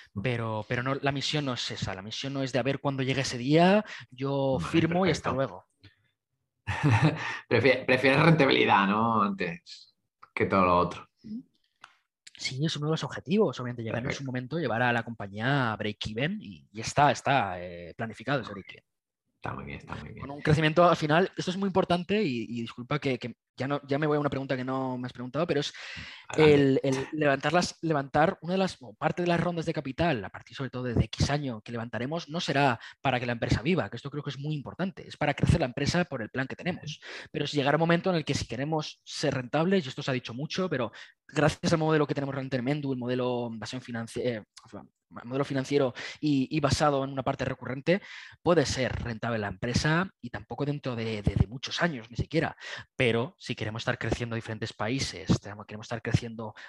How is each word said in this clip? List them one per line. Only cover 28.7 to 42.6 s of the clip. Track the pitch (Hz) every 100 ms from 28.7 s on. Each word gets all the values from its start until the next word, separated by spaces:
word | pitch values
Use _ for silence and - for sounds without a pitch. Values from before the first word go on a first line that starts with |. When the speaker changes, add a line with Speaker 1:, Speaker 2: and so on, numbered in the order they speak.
| -
Speaker 2:
o | 120 104
parte | 156 156
de | 175
las | 170
rondas | 160 170 156
de |
capital, | 160 139 127 170 127
a | 92
partir | - - -
sobre | 131
todo | 127
de | 127 110 -
X | - -
año | 143 139 110
que | -
levantaremos, | 117 120 - - 165 151
no | 160
será | - 139 143 120 - -
para | 139 123
que | 120
la |
empresa | 120 117 -
viva, | 160 175 101
que | 120
esto | 139
creo | 147
que | 143
es | 131
muy | 143 151
importante, | 120 - 190 - -
es | -
para | 151
crecer | 139 - -
la | 135
empresa | 120 143 170 175
por | 131
el | 107
plan | 123 135
que | -
tenemos. | - - 147 151 - - -
Pero | 151 147
si | 147
llegara | 135 151
un |
momento | 165 170 190
en | 175
el | -
que | 131
si | -
queremos | 117 147 160 151 -
ser | - - 151 131
rentables, | 123 147 165 196 131
y |
esto | -
se | 139
ha |
dicho | 127 -
mucho, | 120 151 - 185
pero | 143 113 - - _ -
gracias | - 147 - 170
al | 165
modelo | 156 156 147
que | 143
tenemos | 139
realmente | 135 131
en | 131